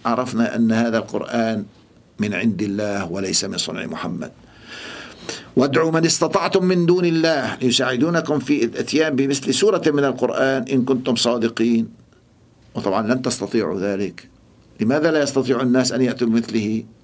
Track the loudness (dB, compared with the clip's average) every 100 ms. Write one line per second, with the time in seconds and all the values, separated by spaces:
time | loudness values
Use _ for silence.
0 | -2 -2 -2 0 0 2 2 2 0 -2
1 | -2 -6 -4 -2 -2 -2 -8 -18 _ _
2 | _ -6 -4 0 -2 0 -4 -2 -2 -4
3 | -4 -6 -2 -2 -2 -6 -6 -8 -8 -8
4 | -8 -8 -10 -16 -20 -20 -20 -16 -14 -16
5 | -16 -14 -12 -12 -2 0 2 2 2 2
6 | 2 2 0 0 2 2 2 2 4 4
7 | 2 2 2 0 -2 0 0 2 0 0
8 | 2 0 0 -2 0 0 0 -2 -2 0
9 | 2 2 0 0 -2 2 4 4 4 2
10 | 0 0 -2 2 0 0 0 0 2 0
11 | 0 0 0 2 0 2 2 2 0 -10
12 | _ -20 _ _ _ _ -12 -6 -2 0
13 | 0 -2 -2 -4 -2 0 0 -2 -4 -2
14 | -6 -8 -20 -20 _ _ _ -2 0 2
15 | 2 2 2 0 0 0 2 2 2 0
16 | -2 0 0 0 0 -2 -2 -4 -8 -20